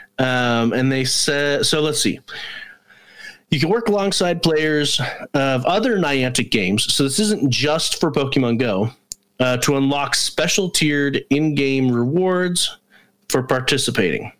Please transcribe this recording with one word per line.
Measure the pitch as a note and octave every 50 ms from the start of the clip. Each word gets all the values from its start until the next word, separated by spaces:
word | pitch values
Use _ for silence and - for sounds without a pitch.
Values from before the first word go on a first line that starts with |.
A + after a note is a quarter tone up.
| - _ _
um, | - C3 C3 B2+ B2 B2 A#2+ A#2 A#2 A#2 A#2 -
and | B2 B2+ C3+
they | C3+ C3+ C3
said, | C3 - - - - C#3+ C#3+ D3 C#3+ C#3+ C3 -
so | - D#3+ D3+
let's | D3+ D#3 D3+ -
see. | - G2+ D#2 - - - - - - - - - - - - - _ _ - - - - - - - - - - _ _
You | D#3+ C#3
can | E3 D#3+
work | G#3+ A#3+ A3+ G#3+
alongside | G3+ G3+ G3 G3+ F#3+ - F#3 F3 E3+ E3+
players | - E3 D#3+ D#3 D#3 D#3 D3+ D3+ D3 C#3+ - - B2+ - - - - - -
of | C#3 C3+ C3+ C3 B2 B2+
other | - F3+ G#3+ A3 C4 A3+
Niantic | F#3+ E3 C#3+ C#3 C3+ B2+ B2+ B2 - A2 -
games, | - A2 F#2+ F2+ G2+ A2 - -
so | - - C#3
this | C#3 C3+ G#3
isn't | G#3+ G#3 G#3+ - C#3+ C3+
just | A#2 A2+ B2+ D3 D3+ D#3+ - - - -
for | G3 -
Pokemon | C3 D3+ C#3 B2+ - C#3+ B2+ A#2+ A#2
Go, | A2+ B2+ A#2 G2 F#2+ G#2+ A#2+ - _ _ _ - - _ _ _ -
uh, | B2+ B2+ B2+
to | B2 - D3+ C#3+
unlock | C#3 C3+ C3+ C#3+ C#3+ C#3 - -
special | - - - - - D#3 E3+ - G#3 F#3+ F3
tiered | - - D#3 D3+ D3 C#3+ C#3+ C#3+ C#3 C3+ - -
in-game | C3+ D3 D#3 D#3 D3 C#3+ C#3 C3+ C3+ C3+ C3 B2+
rewards | A#2+ A#2+ A#2+ B2+ D3+ F3+ F#3 F#3 F#3 F3+ F3+ F3+ F3+ F3+ - - - - _ _ _ - _ _ _ _ _ -
for | - C3 B2+
participating. | - C#3 B2+ B2+ - D3 C3 - - - - G2 E2 C#2+ - - - -